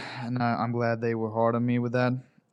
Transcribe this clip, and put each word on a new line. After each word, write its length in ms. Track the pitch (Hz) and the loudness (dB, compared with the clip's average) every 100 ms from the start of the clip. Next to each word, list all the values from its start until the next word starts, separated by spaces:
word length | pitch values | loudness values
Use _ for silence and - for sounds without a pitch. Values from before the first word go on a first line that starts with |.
| - 127 | -6 -8
and 180 | 120 123 | -6 -2
I, 140 | 120 - | 0 0
I'm 160 | 117 | -2
glad 300 | 120 117 117 | 0 0 0
they 140 | 117 113 | 0 -2
were 160 | 110 | -2
hard 240 | 110 117 117 | 2 2 2
on 100 | 120 | 2
me 140 | 120 | 2
with 120 | 120 | 2
that. 200 | 123 123 127 - _ _ | 2 2 0 -6 _ _